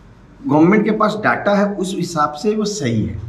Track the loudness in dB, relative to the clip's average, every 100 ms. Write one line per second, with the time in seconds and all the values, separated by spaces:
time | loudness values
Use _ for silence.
0 | -20 -20 -20 -10 0 4 6 4 2 0
1 | 0 0 0 0 2 2 2 -2 -6 -4
2 | -4 -2 -2 0 -2 0 -2 -2 -2 0
3 | -2 -6